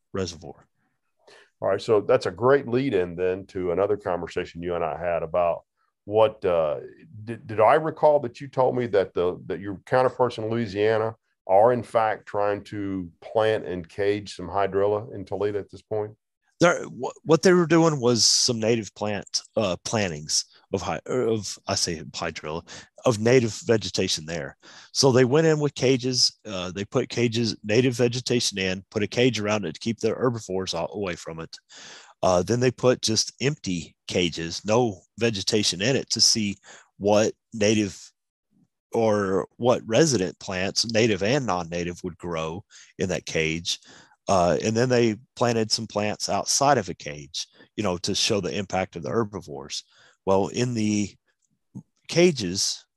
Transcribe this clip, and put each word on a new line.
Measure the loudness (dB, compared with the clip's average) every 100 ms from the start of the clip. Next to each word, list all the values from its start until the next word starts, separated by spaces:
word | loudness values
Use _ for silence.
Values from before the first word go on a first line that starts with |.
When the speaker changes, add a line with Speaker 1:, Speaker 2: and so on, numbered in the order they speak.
| _
Speaker 1:
reservoir. | -6 -6 -8 -16 -20 _ _ _ _ _ _ _ -20 _ _
Speaker 2:
All | -2
right, | -2
so | 2 0
that's | 2 0 0
a |
great | 0 2 2 2
lead | -2 0
in | 0 -2 -2
then | -2 -2 -6
to | -6 -2
another | 0 0 0
conversation | -2 -4 -4 -8 -8 -8
you | -6 -4
and |
I | -4 -4
had | -4 -4
about | -2 0 0 -2 -8 _ _ _
what, | -2 4 4 2
uh, | 0 2 0 -2 -8 -20 -20 -16
did, | -14 -14 -6
did | 4
I | 6 6
recall | 2 2 4 4
that | 0 -8
you | -6
told | 0 0 0
me | 2
that | 2 2
the, | 0 -2 -2 -8
that | -8
your | -8 -12 -2
counterparts | 2 2 2 -2 -2
in | -4
Louisiana | -4 -4 0 2 2 -2 -6 _ _ 2
are | 6 6
in | 4
fact | 0 0 0 -2 -6
trying | -2 -2 -2 -6
to | -10 -6 -6 -8 -14
plant | -4 0 2 0 -2
and | -8 -8
cage | -4 -2 -2 -6 -12
some | -6
hydrilla | -2 0 0 0 0 -4 -12
in |
Toledo | -10 -4 -4 -4
at | -8
this | -16
point? | _ -6 -6 -12 _ _ _ _
Speaker 1:
They're, | 2 2
wh-, | -4 -10 -10 -8 2
what | 4
they | 6
were | 6 6
doing | 4 4 4
was | 2 2 2
some | 2 0 0
native | 0 0 -2 -6
plant, | -6 -6 -6 -8 -4 -2
uh, | -2 -2 -4
plantings, | -2 -2 -4 -4 -4 -4 _ _
of | -6
hy-, | -4 -6 -4
of, | -2 0 -2 -4 -10 -6
I | -2
say | -2 -4
hydrilla, | -10 -8 -8 -8 -8 -10 -10 -18 -20 -2 0
of | 2
native | 4 4 4 -2 0
vegetation | 0 0 -2 -2 -4 -6
there. | -8 -8 -14 -20 -20 -8
So | 2 4
they | 6 6
went | 4 4
in | 2
with | 0 0
cages, | 2 2 0 0 -2 -2 -10
uh, | -8 -6
they | -6 -4
put | -4 -2
cages, | 0 0 0 -2 -4
native | 0 2 2
vegetation | 2 0 0 -2 -2 0 -2
in, | -2 -4 -6
put | -4
a | -2
cage | 2 2 2
around | -2 -2 -4
it |
to | -6
keep | -6 -2
the | -4
herbivores | 0 -2 -2 -6 -6 -4
a-, | -6 -6
away | -6 -6 -8
from | -12 -14
it. | -14 -18 _ -20 -20 -20 -20 _
Uh, | 2 2
then | 2 2
they | 2
put | 2 2 2
just | 0 -2 -2 -4
empty | -4 -2 -4 -6 -6 _ -4
cages, | 0 0 -2 -8 -6 0
no | 2 0 -4 _ -4
vegetation | -2 -2 -2 0 0 0
in | 0 0
it, | -2
to | 2
see | 4 4 0 -6 -14 -20 _ -2
what | 4 4 4 -2 _
native | 0 4 4 2 -4 -18 _ _ _ _ _ _ _ _
or | 0 2 2 2 0 -2 -2
what | 2 2 2
resident | 2 4 2 -2 -4
plants, | -8 -4 -2 -2 0
native | 2 2 2
and | 0 0 0
non-native, | -2 -4 -6 -6 -6
would | -10 -10
grow | -8 -6 -6 -8 -14 -20 -16 -6
in | -4
that | -4 -4
cage. | -2 -2 -2 -6 -8 -12 -20 _ _ 0
Uh, | 2 4 2
and | 0 0
then | 2
they | 4 2 0 -8 -2
planted | 0 0 0
some | -2 -4
plants | -4 -4 -4 -4
outside | -2 -2 2 4 2
of | 0
a |
cage, | -8 -12 -14 -12 -12 -12 _ -12 -4
you |
know, | -2 -2
to | -2 -2
show | 0 -2
the | -2 -6
impact | -4 -4 -4 -6
of |
the | -4
herbivores. | -2 -2 -6 -14 -14 -12 -12 -14 _ _ _ 0
Well, | 2 2
in | -2 -2 0
the | 0 0 -2 -8 _ _ _ _ _ -20 -20 _ -4
cages | 4 4 2 -4 -2 -4 -6 _